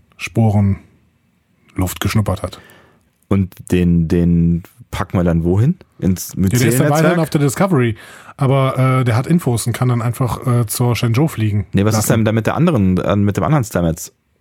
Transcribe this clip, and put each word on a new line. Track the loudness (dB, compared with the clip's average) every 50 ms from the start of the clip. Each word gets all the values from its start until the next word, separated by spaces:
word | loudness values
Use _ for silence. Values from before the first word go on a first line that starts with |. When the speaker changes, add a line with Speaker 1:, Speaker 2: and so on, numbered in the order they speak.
| _ _ _
Speaker 1:
Sporenluft | -14 -14 -6 -2 0 0 2 2 2 2 0 0 -4 -8 _ _ _ _ _ _ _ _ _ _ _ _ _ _ _ _ _ _ -6 -6 -6 -4 -6
geschnuppert | -6 -2 0 0 0 -2 -4 -6
hat. | -8 -10 -12 -16 -20 -20 -20 -20 _ _ _ _ _ _ _ _ _ _
Speaker 2:
Und | 0 0 0 -2 -6 -12 -6 -2
den, | 0 2 2 2 2 2 2 2
den | 2 2 2 2 2 2 2 2 0 -2 -4 -10 _ -20 -18 -12
packen | -8 -8 -6 -4 -2
wir | 0 0
dann | 0 0 0
wohin? | 0 0 2 2 2 0 0 -4 -8 _ _ -4
Ins | -2 -2 -2 -2 -6 -10 -4
Speaker 1:
Ja, | -2 -2 0
der | 0 2 2 2
ist | 2 2
dabei, | 2 2
Speaker 2:
Myzel-Netzwerk? | 2 2 2 2 2
Speaker 1:
dann | 0
auf | 0 -2
der | 0 0
Discovery. | 0 0 0 0 0 0 2 2 0 0 -2 -6 -12 -20 -20 -20 -20 -20 -6
Aber, | -2 0 0 2 2 0 0 0 0 0 2 2 2
äh, | 0
der | 0 0
hat | 0 0
Infos | 0 0 0 0 0 -2 -2 -2
und | -4
kann | -4 -2 -2 0
dann | 0 0
einfach, | -2 -4 -2 -2 -4 -4 -4 -4 -2
äh, | 0 0 0 0
zur | -2 -2 -2 0 0 0
Shenzhou | 0 0 0 0 0 0 0
fliegen | -2 -2 -2 -2 -2 -2 -4 -2
Speaker 2:
Nee, | -2 0 2
was | 2 0
ist | 0 0 2
Speaker 1:
lassen. | 2 2
Speaker 2:
denn | 2
da | 2
mit | 0 0 0
der | -2 0
anderen, | 0 2 2 2 2 2 2 2 0
äh, | 0 0 0
mit | 2 2 0 0 0
dem | 0
anderen | 0 0 0 0
Stamets? | -2 -2 -2 0 0 -2 -4 -8 -16 -20 _ _ _ _ _